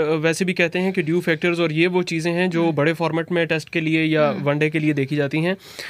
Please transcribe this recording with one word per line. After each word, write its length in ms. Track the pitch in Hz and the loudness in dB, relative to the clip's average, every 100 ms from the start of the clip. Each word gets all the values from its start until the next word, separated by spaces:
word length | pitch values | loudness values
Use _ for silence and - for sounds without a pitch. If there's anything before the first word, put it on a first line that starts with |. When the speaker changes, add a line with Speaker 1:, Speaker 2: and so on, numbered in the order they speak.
| 151 160 | 2 2
Speaker 1:
ویسے 240 | 160 160 185 | 0 0 -2
بھی 80 | |
کہتے 280 | 185 170 180 | 0 0 0
ہیں 100 | 185 | 0
کہ 100 | 190 | 0
ڈیو 180 | 156 175 | 0 0
factors 400 | 175 160 180 170 | 0 0 0 0
اور 80 | 170 | 0
یہ 180 | 156 180 | 2 2
وہ 140 | 180 | 2
چیزیں 320 | 180 165 170 | -2 -2 -2
ہیں 140 | 170 185 | 0 0
جو 140 | 165 | 2
Speaker 2:
ہوں۔ 100 | 165 | 0
Speaker 1:
بڑے 220 | 143 151 | 2 0
format 380 | 160 160 160 160 | 0 -2 -2 -2
میں 140 | 170 165 | -2 0
test 240 | 160 - | -2 -4
کے 100 | 170 | -4
لیے 240 | 156 160 160 | 0 0 2
یا 260 | 156 147 | 2 2
Speaker 2:
ہوں۔ 80 | 143 | 2
Speaker 1:
ون 140 | 143 147 | 0 0
ڈے 120 | 156 | 0
کے 100 | 160 | 2
لیے 140 | 151 | 0
دیکھی 220 | 143 135 147 | 0 0 -2
جاتی 300 | 143 156 170 | -2 0 -2
ہیں۔ 80 | 190 - - - | -2 -8 -16 -16